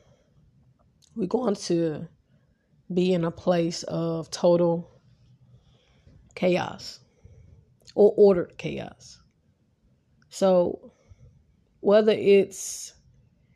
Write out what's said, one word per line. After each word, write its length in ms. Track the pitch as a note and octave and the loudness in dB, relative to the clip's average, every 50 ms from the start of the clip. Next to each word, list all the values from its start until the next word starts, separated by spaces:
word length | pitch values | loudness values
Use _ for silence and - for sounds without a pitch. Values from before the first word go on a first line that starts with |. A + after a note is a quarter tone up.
| _ _ _ _ _ _ _ _ _ _ _ _ _ _ _ _ _ _ _ _ _ _ _ | _ _ _ _ _ _ _ _ _ _ _ _ _ _ _ _ _ _ _ _ _ _ _
we're 120 | A#3 F#3+ F3 | -8 -6 -4
going 260 | - A#3 B3+ A3 G#3 | -4 -4 -2 -4 -4
to 540 | - - - F3 E3+ E3 D#3+ D3+ - E3 - _ _ _ _ _ _ _ _ _ _ _ _ _ _ _ - | -4 -4 -4 -2 -2 -2 -2 -4 -8 -12 -16 _ _ _ _ _ _ _ _ _ _ _ _ _ _ _ -6
be 220 | F3+ F3+ F3+ F#3 F#3 | -4 -2 0 0 0
in 100 | F3 E3 | 0 -2
a 60 | E3 | -4
place 540 | E3 - - F3+ F3+ E3+ E3+ E3 E3 - - | -6 -4 -2 -2 0 0 -2 -2 -6 -8 -10
of 480 | - - E3 E3 E3 E3 E3 D#3 - | -8 -6 -4 -4 -4 -6 -6 -8 -10
total 680 | - - - F3 F3 E3+ F3 E3+ E3+ E3+ F3 - _ _ _ _ _ _ _ _ _ _ _ _ _ _ _ _ _ _ _ _ _ _ _ - - _ _ _ _ | -6 0 2 4 4 4 2 2 0 -2 -6 -10 _ _ _ _ _ _ _ _ _ _ _ _ _ _ _ _ _ _ _ _ _ _ _ -20 -20 _ _ _ _
chaos 640 | - - F#3 F3 F3 C#3 - - - - - - - _ _ _ _ - - - - - - - - _ _ _ _ _ - - | -2 0 0 0 0 -2 -6 -10 -14 -16 -18 -20 -20 _ _ _ _ -20 -20 -20 -20 -20 -20 -20 -20 _ _ _ _ _ -6 2
or 180 | - G3+ G#3 - - | 4 4 4 6 6
ordered 400 | G#3 G3+ G3 F3 D#3+ - - - | 4 4 4 2 -2 -6 -10 -12
chaos. 600 | - D#3 C#3 C3+ - - - - - - - - _ _ _ _ _ _ _ _ _ _ _ _ _ _ _ _ _ _ _ _ _ _ | -12 -10 -10 -10 -12 -14 -16 -20 -20 -20 -20 -20 _ _ _ _ _ _ _ _ _ _ _ _ _ _ _ _ _ _ _ _ _ _
So 600 | - - F#3+ F#3+ F#3 F3+ F3 - - - - A#3+ _ _ _ _ - - - - _ _ _ _ _ _ _ _ _ _ | -6 -2 0 2 2 2 2 0 -4 -8 -14 -20 _ _ _ _ -20 -20 -20 -20 _ _ _ _ _ _ _ _ _ _
whether 320 | - G3 G3+ G#3+ A3 A3 G#3 | 0 2 4 4 4 2 0
it's 840 | A#2 G#2+ F#3+ G3+ G3 F#3+ G3 - - - - - - - - - _ _ _ _ _ _ _ _ _ _ _ _ | 2 4 4 4 4 4 2 -4 -12 -14 -14 -14 -14 -16 -18 -20 _ _ _ _ _ _ _ _ _ _ _ _